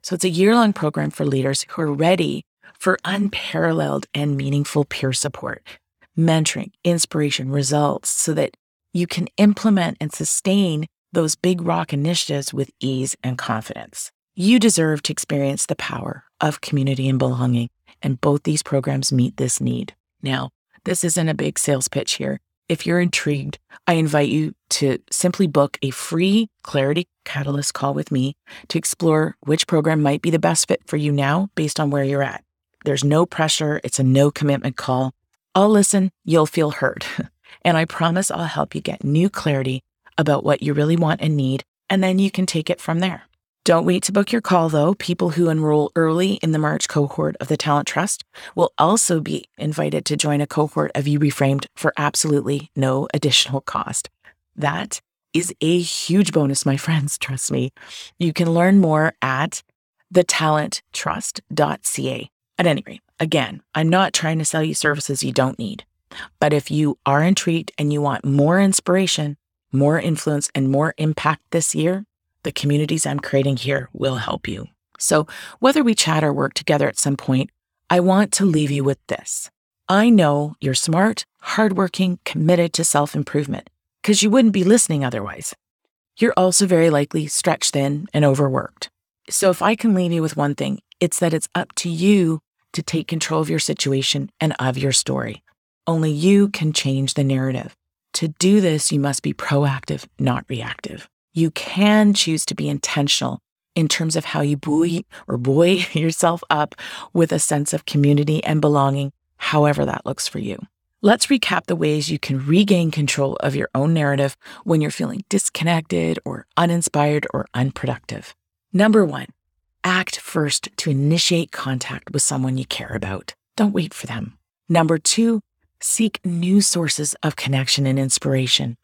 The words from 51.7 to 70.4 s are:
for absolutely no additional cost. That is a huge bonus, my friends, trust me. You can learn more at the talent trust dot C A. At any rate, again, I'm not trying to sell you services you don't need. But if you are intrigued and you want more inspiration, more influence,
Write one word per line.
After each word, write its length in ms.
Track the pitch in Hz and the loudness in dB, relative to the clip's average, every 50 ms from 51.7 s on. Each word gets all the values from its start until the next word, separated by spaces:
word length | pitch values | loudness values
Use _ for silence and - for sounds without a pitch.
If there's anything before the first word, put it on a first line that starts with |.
| _ | _
for 160 | - - 151 - | -4 -4 -2 -2
absolutely 760 | - 147 147 - - - 156 147 143 - 110 143 143 147 - _ | 0 -4 -2 -2 -2 0 2 0 0 0 -2 -4 -4 -6 -8 _
no 320 | 143 131 131 131 135 139 - - | -2 0 0 0 -2 -2 -2 -4
additional 460 | 147 - 143 123 - - - 127 135 | -2 0 2 2 2 0 0 -4 -6
cost. 500 | _ - - - - - - - - - _ _ _ - _ _ _ _ _ | _ -4 -6 -6 -6 -4 -6 -8 -8 -10 _ _ _ -20 _ _ _ _ _
That 460 | 156 147 143 151 175 208 208 - - _ _ _ _ _ _ - | -4 -2 -2 -2 -4 -6 -8 -10 -14 _ _ _ _ _ _ -2
is 200 | 160 170 175 - _ | -2 -2 -2 -6 _
a 220 | 151 160 175 175 | 0 2 2 2
huge 500 | 175 160 - - - - 170 196 202 - | 0 -2 -6 -6 -2 0 2 2 2 4
bonus, 340 | - 160 147 139 139 - - | 2 2 2 2 0 0 0
my 120 | 147 135 | 0 -2
friends, 400 | 147 - - 165 156 139 147 - | 0 0 0 0 0 0 -2 -4
trust 340 | - - - 135 131 - - | -6 -6 -6 -6 -6 -4 -4
me. 220 | 143 131 123 127 _ - - - - - - - _ | -2 -2 -2 -4 _ -14 -20 -20 -18 -18 -18 -20 _
You 140 | _ 175 165 | _ -2 -2
can 180 | 156 - 170 165 165 | 0 0 0 2 4
learn 260 | 170 175 185 196 202 | 4 6 6 6 6
more 360 | 185 160 156 151 156 160 - _ | 6 6 4 4 2 2 0 _
at 420 | - 135 131 131 151 - - - _ _ _ _ _ _ _ _ _ _ | -4 -2 0 -2 -2 -4 -4 -10 _ _ _ _ _ _ _ _ _ _
the 140 | 180 185 175 | 2 2 2
talent 580 | - - - 160 156 151 151 151 - - - _ _ - | 4 0 0 2 2 2 0 -2 -4 -8 -12 _ _ -12
trust 480 | - - - 160 - - - - - _ _ - | -8 -6 -6 -6 -6 -6 -10 -12 -12 _ _ 0
dot 320 | - - - 73 - - | 0 2 2 0 -4 -6
C 240 | - - - 135 131 | -6 -6 -4 -4 -4
A. 220 | 127 120 - - _ _ _ _ _ | -6 -6 -10 -14 _ _ _ _ _
At 100 | - 175 | 0 2
any 180 | 175 147 135 - | 2 2 0 -4
rate, 140 | - - - _ _ _ _ | -12 -20 -20 _ _ _ _
again, 420 | 165 160 160 151 127 101 - - _ _ _ | -4 0 0 0 0 -2 -8 -14 _ _ _
I'm 140 | 151 160 160 | 0 2 2
not 240 | 175 185 196 170 - | 4 4 2 2 0
trying 260 | - 160 156 160 160 | -2 -2 -2 -2 -2
to 60 | 156 | -2
sell 180 | - - 160 156 | -2 -2 -2 -2
you 120 | 160 151 | -2 -4
services 480 | - - 151 147 151 - - 143 131 - | 0 0 0 0 0 -4 -6 -6 -4 -4
you 100 | 135 120 | -2 0
don't 260 | - 131 135 - - | 0 0 0 -2 -6
need. 240 | 117 104 - - - _ _ _ _ _ - - - - _ _ | -8 -10 -10 -12 -16 _ _ _ _ _ -18 -18 -18 -18 _ _
But 140 | - 151 151 | 0 2 2
if 180 | 147 - - | 0 0 0
you 280 | 147 151 156 143 131 _ _ | 0 0 0 0 0 _ _
are 160 | 143 139 143 | 2 2 4
intrigued 520 | 160 180 196 - - 180 165 165 160 - - | 4 4 2 2 0 0 -2 -2 -4 -6 -6
and 140 | - 147 147 | -4 -2 -2
you 100 | 147 147 | 0 0
want 220 | 147 143 131 95 - | 0 -2 -2 -2 -2
more 380 | 135 139 143 143 156 175 190 | 0 2 4 4 4 4 4
inspiration, 720 | 196 196 190 - _ - 180 190 190 175 - - 151 147 143 _ _ _ _ _ _ _ - | 4 4 2 0 _ 2 2 2 2 0 -2 -2 -4 -6 -6 _ _ _ _ _ _ _ 0
more 260 | 135 139 147 156 165 | 4 4 4 4 2
influence, 500 | - 175 156 151 - 160 151 143 | 2 0 -2 -2 -2 -2 -2 -2